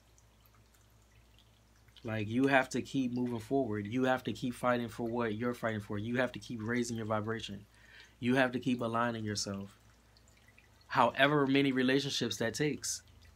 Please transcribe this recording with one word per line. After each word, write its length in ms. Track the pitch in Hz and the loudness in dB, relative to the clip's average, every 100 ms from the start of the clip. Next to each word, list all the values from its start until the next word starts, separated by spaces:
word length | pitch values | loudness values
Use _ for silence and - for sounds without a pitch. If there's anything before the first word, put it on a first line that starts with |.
| _ _ _ _ _ _ _ _ _ _ _ _ _ - _ _ _ _ _ - | _ _ _ _ _ _ _ _ _ _ _ _ _ -20 _ _ _ _ _ -12
Like, 240 | 113 110 104 | -6 -4 -2
you 180 | 120 135 | 2 4
have 220 | 135 - | 4 4
to 100 | 123 | -2
keep 320 | - 135 127 | -4 -2 -2
moving 280 | 123 123 117 | -2 -2 -4
forward. 460 | 110 135 120 104 101 | -2 0 0 -2 -2
You 180 | 123 | 0
have 200 | 127 127 | 2 2
to 80 | - | -2
keep 220 | 104 127 | -4 -4
fighting 340 | 120 123 123 117 | -2 2 2 0
for 180 | 110 117 | -6 -4
what 280 | 117 117 | -2 -2
you're 200 | 107 120 | -2 -4
fighting 260 | 120 117 107 | -2 -2 -4
for. 180 | 104 104 | -4 -6
You 180 | 113 120 | -2 0
have 160 | 123 | -2
to 60 | - | -4
keep 220 | - 117 | -10 -6
raising 340 | 107 120 120 113 | -2 -2 -2 -4
your 100 | 110 | -2
vibration. 600 | 107 107 113 - 98 - - - - - - | -2 -2 -6 -8 -12 -14 -20 -20 -20 -20 -4
You 160 | 117 131 | 2 4
have 160 | 127 | 2
to 80 | 123 | 0
keep 200 | 127 123 | 0 0
aligning 440 | 117 113 120 117 | 0 0 0 -2
yourself. 540 | 107 101 104 98 98 - - _ _ _ _ _ _ _ _ _ - | -4 -4 -4 -6 -10 -16 -20 _ _ _ _ _ _ _ _ _ -2
However 600 | 135 120 - 139 147 135 | 4 4 6 4 6 4
many 260 | 139 139 | 4 4
relationships 640 | 127 127 139 139 - 117 - | 2 2 2 0 -2 -4 -2
that 160 | 113 | -2
takes. 480 | 107 147 - - - - - - | 0 -2 -2 -6 -8 -12 -20 -20